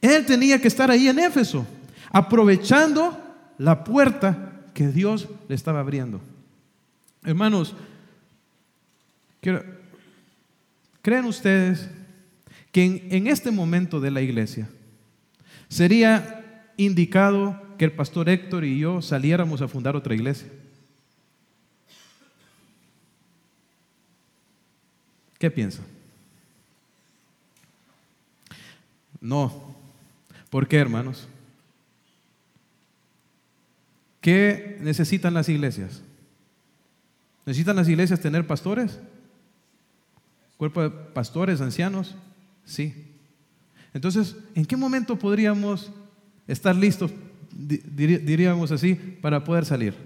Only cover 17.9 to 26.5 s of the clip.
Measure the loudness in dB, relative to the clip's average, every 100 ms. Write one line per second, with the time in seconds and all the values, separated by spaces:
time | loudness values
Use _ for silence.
17.9 | 0 -6 -2 2 0 0 -6 -4 -2 -2
18.9 | -4 -4 -2 0 0 0 -2 -6 -4 -4
19.9 | -4 -4 -4 -2 -6 -10 -20 -20 _ _
20.9 | _ _ _ _ _ _ _ _ _ _
21.9 | _ _ _ _ _ _ _ _ _ _
22.9 | _ _ _ _ _ _ _ _ _ _
23.9 | _ _ _ _ _ _ _ _ _ _
24.9 | _ _ _ _ _ -4 -2 -6 -8 -18
25.9 | -20 _ _ _ _ _